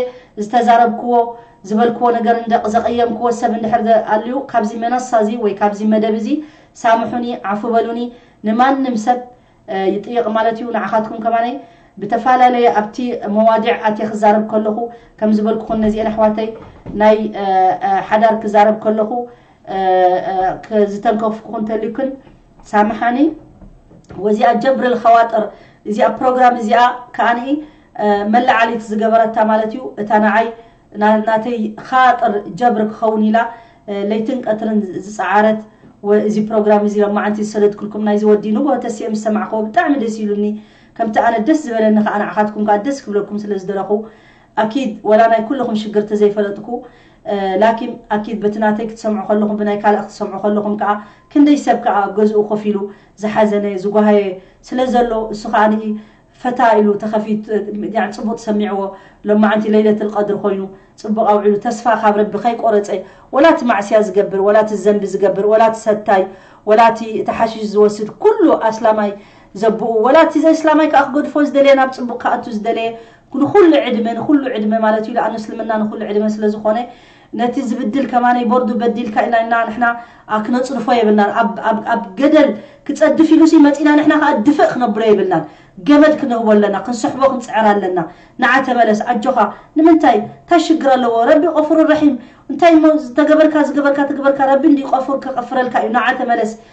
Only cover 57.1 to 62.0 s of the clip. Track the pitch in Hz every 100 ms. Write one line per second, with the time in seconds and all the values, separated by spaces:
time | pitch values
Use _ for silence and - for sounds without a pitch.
57.1 | 214 220 208 - 208 - 208 - 220 208
58.1 | - 220 - 226 208 208 196 196 - -
59.1 | _ 202 214 208 214 214 214 214 208 208
60.1 | 208 202 - 202 190 190 - _ - 214
61.1 | 214 208 208 208 202 240 214 240 214